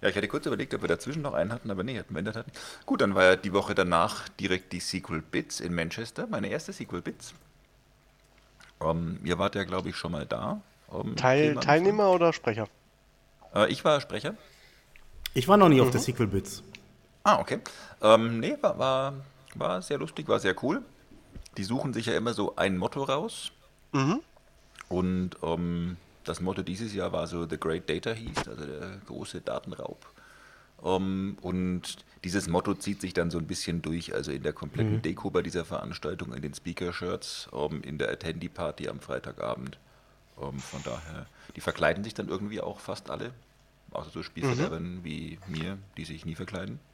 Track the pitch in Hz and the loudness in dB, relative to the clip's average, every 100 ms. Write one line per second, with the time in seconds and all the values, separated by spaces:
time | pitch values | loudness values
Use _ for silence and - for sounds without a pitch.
0 | 104 95 104 151 156 113 123 - - 85 | 2 0 0 -2 -2 -2 -2 -4 0 0
1 | - 156 143 - 95 120 117 98 101 120 | 0 -6 -4 -2 -2 -2 -6 -4 -4 -6
2 | - 73 101 110 127 - - - - 269 | -6 -6 -4 -6 -10 -14 -16 -16 -4 2
3 | 113 95 92 92 104 95 98 98 90 85 | 2 8 8 8 4 0 2 2 4 4
4 | 85 - - - 95 92 - 87 - 92 | 4 0 -12 -6 -2 -2 -2 -8 -4 -6
5 | - 80 80 - 160 - 90 87 82 95 | -4 -6 -2 -2 -2 -6 -4 -2 -2 -6
6 | 117 - 233 180 98 117 156 196 - 180 | -10 -8 -6 -4 -4 -6 -8 -12 -8 -8
7 | 87 233 - - - _ _ _ _ _ | -8 -12 -16 -20 -20 _ _ _ _ _
8 | _ _ _ _ _ _ - - 78 82 | _ _ _ _ _ _ -20 -4 0 2
9 | 82 90 - 85 95 101 95 92 95 92 | 0 -4 -2 2 2 0 -2 -2 -2 -4
10 | - 80 73 113 - 214 - _ - - | -4 -4 -4 -4 -4 -6 -10 _ -12 -6
11 | - 117 131 135 151 143 127 151 185 214 | -6 2 4 6 4 4 6 8 8 6
12 | 202 180 170 156 - 110 107 _ _ _ | 6 8 6 4 -2 -2 -4 _ _ _
13 | _ _ _ _ - - 107 135 - 147 | _ _ _ _ -4 4 4 4 4 2
14 | - - 143 220 - - - - _ - | 2 -6 -6 -8 -16 -20 -20 -20 _ -20
15 | - - - - 127 202 185 139 123 120 | -20 -12 -2 0 8 10 12 12 10 6
16 | 131 120 110 98 - - - - - - | 0 2 2 2 -2 -10 -14 -20 -20 -20
17 | _ _ - 208 - 123 - - - - | _ _ 4 4 4 -4 -6 -16 -18 2
18 | 107 113 113 113 143 294 208 - 131 131 | 8 10 8 0 0 2 0 2 2 2
19 | 135 135 - - - - 165 180 - 143 | 0 -6 -14 -20 -18 -4 -2 -2 -2 -4
20 | 160 - 156 107 98 92 120 196 247 - | -4 -6 2 4 4 2 2 0 -2 -20
21 | - - - - - - 98 123 147 113 | -20 -20 -18 -16 -14 -8 -4 -2 -2 -2
22 | 117 85 113 110 101 - 92 92 95 - | 0 0 0 0 -2 2 2 2 0 -2
23 | 135 139 214 - - - - _ _ 143 | -2 -2 -2 -8 -12 -14 -20 _ _ 0
24 | 135 226 - - - _ - - - 90 | 2 0 -4 -20 -20 _ -20 -20 -6 0
25 | 92 92 92 - 80 85 87 87 85 85 | 2 2 -2 -2 -2 0 0 -2 -2 -6
26 | - - - 82 90 95 90 95 113 101 | -14 -14 -8 -4 -2 -2 -4 -4 -6 -4
27 | 87 85 82 87 85 80 80 82 - 78 | -2 -2 -4 -4 -4 -4 -2 -4 -2 -4
28 | - 113 117 - - 60 73 71 92 98 | -2 -6 -6 -6 -6 -8 -10 -8 -10 -12
29 | - - - - - - - - - - | -12 -10 -8 -8 -6 -6 -6 -10 -10 -12
30 | - - - - - - - _ - 92 | -18 -20 -20 -20 -20 -20 -20 _ 0 2
31 | 95 95 95 98 90 90 92 90 - - | 2 -2 -4 -6 -4 -2 0 -2 -4 -14
32 | - - 92 95 82 85 98 95 - 101 | -16 -12 -4 -2 2 0 2 -2 -2 -4
33 | 95 90 85 85 80 87 - 85 80 85 | -4 0 0 0 -4 -6 -2 -2 -2 -4
34 | 82 - 71 69 69 73 76 - 110 110 | -2 -4 -4 -4 -4 -4 -8 -2 0 2
35 | 82 95 98 90 85 87 82 85 - 87 | -2 -4 -2 -2 0 -4 -4 -6 -6 -8
36 | 76 - 57 62 73 71 - 87 87 - | -6 -6 -8 -8 -8 -8 -10 -6 -6 -4
37 | 90 - - - - - 76 78 65 76 | -4 -6 -6 -10 -10 -4 -4 -4 -8 -4
38 | 65 - 80 82 85 - 85 - - 69 | -4 -4 -6 -6 -8 -6 -6 -6 -8 -8
39 | - 64 - - - 60 64 - _ - | -6 -6 -6 -8 -6 -4 -8 -14 _ -20
40 | _ _ _ - 69 69 - 71 71 60 | _ _ _ -12 -10 -8 -10 -10 -8 -8
41 | 78 78 - - - - - - 80 82 | -10 -14 -14 -20 -18 -8 -6 2 2 2
42 | 107 - 98 85 104 107 - - - 101 | -2 -6 -6 -4 -4 -6 -6 -8 -10 -10
43 | - - - 131 - _ _ _ - - | -8 -8 -8 -12 -20 _ _ _ -12 -10
44 | 78 87 92 - 135 123 160 82 85 90 | -10 -10 -10 -4 -2 0 -2 -4 -6 -8
45 | 85 76 76 80 - 80 85 98 101 - | -8 -8 -8 -12 -8 -6 -6 -8 -12 -12
46 | 80 78 80 80 92 95 98 143 - | -12 -10 -10 -8 -8 -8 -8 -12 -14